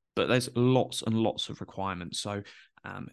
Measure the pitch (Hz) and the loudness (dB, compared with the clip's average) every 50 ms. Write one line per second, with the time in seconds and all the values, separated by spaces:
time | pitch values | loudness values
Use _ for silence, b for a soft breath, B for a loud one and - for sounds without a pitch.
0 | _ _ - - 90 - 113 127 123 123 - 120 123 127 131 127 - - - - | _ _ 0 0 2 4 4 2 2 2 2 4 4 6 6 6 4 2 -2 -6
1 | - - 110 110 113 107 - - - - 104 - - - - - 95 95 95 87 | -2 0 0 2 2 2 0 -2 -6 -8 -8 -12 -12 -12 -8 -6 -6 -4 -4 -6
2 | 87 - - - - 104 101 101 98 B B B B B B B - 98 98 98 | -8 -8 -8 -6 -4 -4 -4 -6 -6 B B B B B B B -14 -12 -10 -10
3 | - - | -12 -12